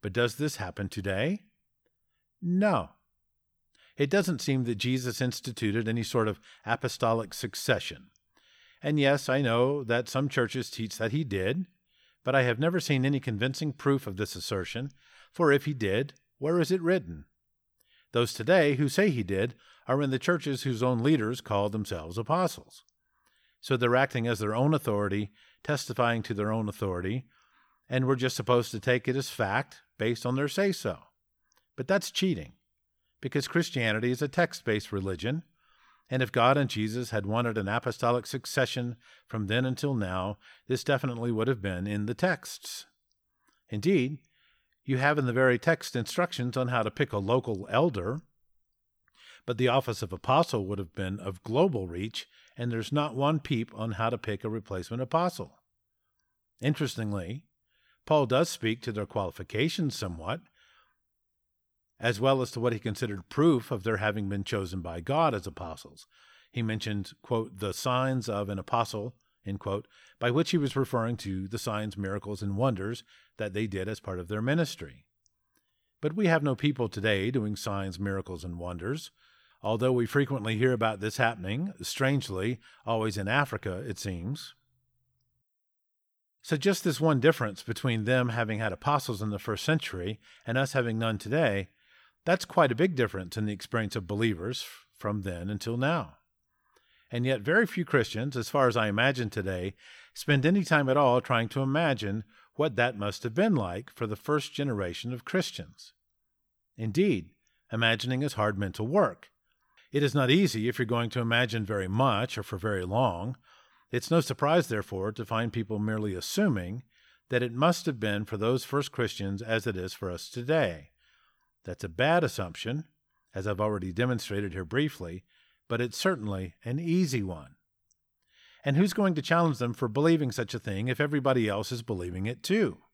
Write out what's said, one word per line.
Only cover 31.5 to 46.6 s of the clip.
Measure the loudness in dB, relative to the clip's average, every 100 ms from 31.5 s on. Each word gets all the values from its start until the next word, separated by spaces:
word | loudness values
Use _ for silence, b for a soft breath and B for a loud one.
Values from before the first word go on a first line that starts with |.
| _ _
But | -12 0
that's | 0 0
cheating, | 0 0 0 -4 -18 _ _ _ _ _ _
because | -4 -4 0
Christianity | 0 0 0 0 2 2
is | 0
a | -2
text-based | 0 0 0 -2 -2 0
religion, | -4 -2 -4 -2 -4 -6 _ b b b b b
and | -2
if | 0
God | 4 6 6
and | 2
Jesus | 0 -2 -2 -4
had | -4 -2
wanted | 0 0 0
an | 0
apostolic | -2 -2 -2 0 0 -2
succession | -10 -6 0 0 0 -6 -8 b b b
from | -4 0
then | 0
until | 0 0 -2
now, | 0 0 -2 -4 -6 B B _
this | -4
definitely | 2 0 0 -2 -2
would | 0 2
have | 0
been | -2 -2 -2
in | -2 -2
the |
texts. | 0 0 0 -6 -14 -12 -14 -16 _ _ _ _ _ _ _ _
Indeed, | -2 2 4 2 -4 _ _ _ _ _ _
you | -2 2
have | 4 2
in | 2
the |
very | 4 6 6
text | 4 0 0 -4
instructions | -4 -2 -2 0 -4
on | -2